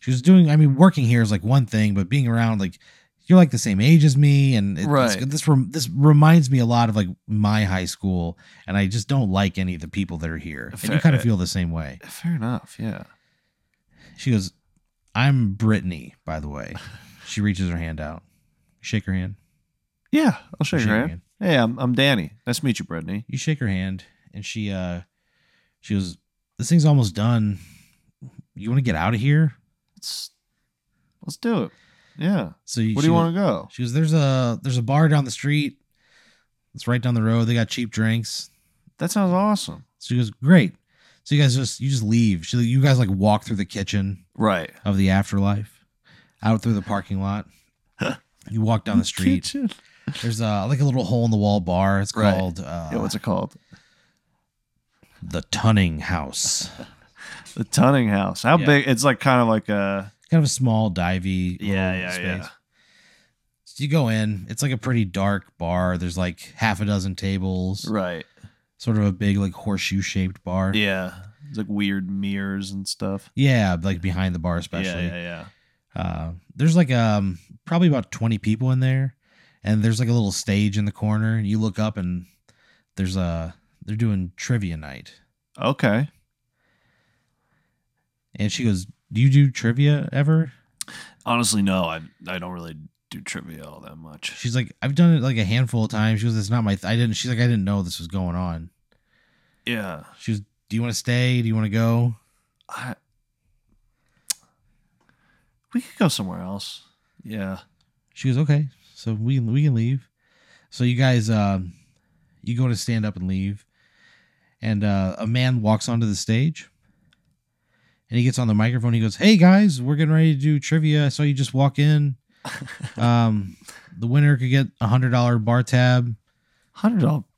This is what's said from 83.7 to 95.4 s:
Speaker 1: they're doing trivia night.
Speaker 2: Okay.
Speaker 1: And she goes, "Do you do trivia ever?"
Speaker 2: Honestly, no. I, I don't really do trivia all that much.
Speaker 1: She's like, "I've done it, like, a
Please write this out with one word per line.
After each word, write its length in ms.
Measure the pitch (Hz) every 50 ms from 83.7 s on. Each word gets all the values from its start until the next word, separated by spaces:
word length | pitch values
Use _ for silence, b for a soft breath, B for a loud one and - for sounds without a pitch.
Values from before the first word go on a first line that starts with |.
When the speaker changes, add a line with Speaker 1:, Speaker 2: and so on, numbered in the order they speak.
| _ _ -
Speaker 1:
they're 140 | - 107
doing 360 | 110 117 113 104 95 92 87 -
trivia 400 | - - - 131 117 101 90 82
night. 380 | 78 76 73 67 64 - - - _ _ _ _ _ _ _ _ -
Speaker 2:
Okay. 520 | - - - - - 123 101 113 143 147 _ _ _ _ _ _ _ _ _ _ _ _ _ _ _ _ _ _ _ _ _ _ _ _ _ _ _ _ _ _ _ _ _ _ _ _ _ _ _ _ _ _ _ _ _ -
Speaker 1:
And 140 | 104 104 -
she 120 | - 127
goes, 220 | 117 101 90 92 104 - _ _ _
"Do 120 | - 110 123
you 80 | 139
do 200 | 131 143 143 139
trivia 600 | 123 - - 113 117 123 143 147 147 143 - - -
ever?" 400 | - 143 147 160 160 165 139 - _ _ _ _ _ - B B B B B B B B
Speaker 2:
Honestly, 380 | - 120 117 120 107 - 107 98
no. 220 | 98 95 92 90
I, 180 | 82 80 82 80 - _ _ - 82
I 100 | 92 92
don't 140 | 85 90 90
really 240 | 87 85 82 80 76 78 78 _ _ _ _
do 140 | - - 67
trivia 420 | - - - - 73 82 73 73
all 160 | 73 73 -
that 160 | - - -
much. 400 | 78 80 78 76 76 - - -
Speaker 1:
She's 180 | - - 120 117
like, 180 | 131 120 - - _ -
"I've 120 | 131 143
done 200 | 139 170 170 165
it, 60 | 156 117
like, 160 | 131 131
a 60 | 113